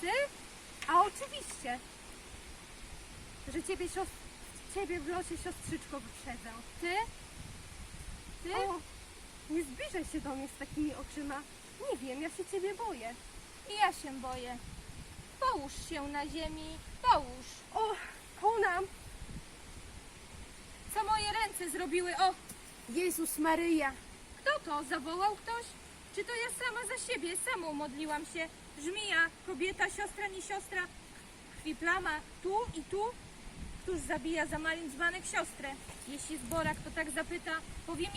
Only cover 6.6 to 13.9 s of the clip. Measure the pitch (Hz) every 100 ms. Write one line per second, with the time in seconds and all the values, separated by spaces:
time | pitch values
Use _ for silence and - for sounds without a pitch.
6.6 | - - 339 381 440 - - - - -
7.6 | - - - - - - - - 339 370
8.6 | 392 349 285 - - - - - - 311
9.6 | 294 247 587 370 302 302 277 269 277 -
10.6 | 285 - 302 254 277 302 285 277 302 -
11.6 | - - 539 320 262 262 320 - 359 392
12.6 | 381 392 466 269 226 240 - - - -
13.6 | - 415 392